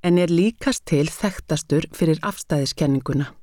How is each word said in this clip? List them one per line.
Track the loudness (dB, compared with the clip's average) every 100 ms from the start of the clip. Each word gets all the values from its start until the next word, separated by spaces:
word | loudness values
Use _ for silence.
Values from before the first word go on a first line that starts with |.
en | 4 2
er | 4
líkast | 4 2 0 -4 -4 0
til | 0 0
þekktastur | -2 -4 -4 -4 -6 0 -2 -2 -2
fyrir | 0 0
afstæðiskenninguna. | -2 -10 -4 -2 -2 -2 0 0 0 -2 -4 -8